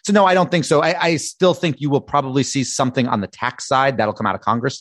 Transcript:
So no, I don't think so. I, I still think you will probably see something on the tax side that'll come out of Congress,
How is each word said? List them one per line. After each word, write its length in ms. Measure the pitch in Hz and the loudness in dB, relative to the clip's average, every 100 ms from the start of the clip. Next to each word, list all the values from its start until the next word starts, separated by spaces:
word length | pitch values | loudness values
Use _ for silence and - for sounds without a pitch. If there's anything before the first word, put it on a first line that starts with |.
So 80 | - | 0
no, 140 | 202 190 | 2 4
I 80 | |
don't 160 | 185 175 | 4 2
think 140 | 175 | 0
so. 180 | - 147 | 2 2
I, 180 | 160 175 | 2 0
I 160 | 170 151 | 0 -2
still 380 | - - 185 | -4 0 2
think 260 | - 170 - | 2 -2 -2
you 100 | 147 | 0
will 100 | 139 | -2
probably 420 | - 147 135 135 | 0 -2 0 -2
see 220 | 131 139 | -2 -2
something 420 | 123 - 127 135 123 | -4 -2 -2 0 -2
on 140 | 117 | -2
the 80 | 95 | -6
tax 400 | - 120 - - | -6 -8 -6 -2
side 300 | 131 139 117 | 0 2 0
that'll 160 | 107 | -2
come 120 | 101 107 | -2 -4
out 80 | |
of 60 | 95 | -2
Congress, 400 | 101 117 131 - | -2 -2 -2 -6